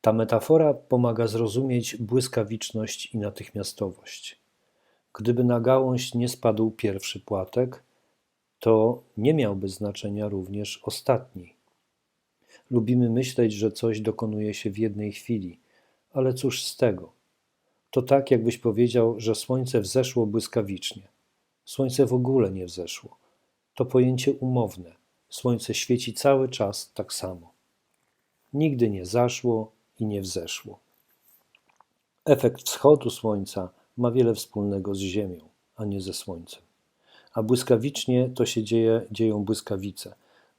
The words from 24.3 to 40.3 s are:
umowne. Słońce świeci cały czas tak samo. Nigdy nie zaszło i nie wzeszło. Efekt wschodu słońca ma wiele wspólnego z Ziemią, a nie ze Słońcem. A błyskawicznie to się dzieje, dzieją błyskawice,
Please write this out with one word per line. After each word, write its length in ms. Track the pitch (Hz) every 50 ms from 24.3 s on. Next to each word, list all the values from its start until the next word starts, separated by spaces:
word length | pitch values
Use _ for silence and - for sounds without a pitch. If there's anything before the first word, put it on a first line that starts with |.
| 135
umowne. 640 | - - 127 127 127 117 101 - 95 90 85 82 _ _ _ _ _ _ _
Słońce 460 | - - - 127 120 110 - - 110
świeci 400 | - - - 123 123 127 120 107
cały 340 | - - 143 139 135 131 127
czas 440 | 127 - 110 98 104 - - - _
tak 180 | - 101 - -
samo. 400 | - - 92 92 87 85 85 _ _ _ _ _ _ _ _ _ _ _ _ _ _ _ _ _ _ _ _ -
Nigdy 380 | 139 156 160 139 123 120 110
nie 160 | 101 95 90
zaszło 680 | 90 98 120 120 123 120 - - 120 117 110 110 110 _ _ _ _ _ _
i 80 | 117
nie 140 | 107 104 101
wzeszło. 580 | 95 95 - 95 82 - - - - 107 101 _ _ _ _ _ _ _ _ _ _ _ _ _ _ _ _ _ _ _ _ _ _ _ _ _ _ _ _ _ _
Efekt 380 | 143 147 - - 120 123 - -
wschodu 480 | - - - - 143 151 143 - 120
słońca 580 | - - - 113 104 101 95 - - 101 92 90 _ _ _ _ _
ma 140 | - 120 120
wiele 240 | 117 127 123 117 110
wspólnego 600 | 104 - - - 104 101 101 101 98 92 101 98
z 40 | 98
Ziemią, 500 | 98 95 90 104 104 95 90 85 78 _ _ _ _ _ _
a 80 | - 110
nie 160 | 104 98 98
ze 120 | 92 95 90
Słońcem. 480 | - - - 92 85 85 - - - _ _ _ _ _ _ _ _ _ _ _ - _ _ _
A 80 | 117 110
błyskawicznie 880 | 110 127 123 127 - 127 113 113 143 139 - - - 127 123 127 127 127
to 120 | - 120
się 160 | 107 - 117 107
dzieje, 440 | 104 117 117 113 113 113 117 101 -
dzieją 340 | 107 - 113 110 107 104 104
błyskawice, 720 | 95 110 104 - - 104 95 95 101 95 - - 92 95 _ _ _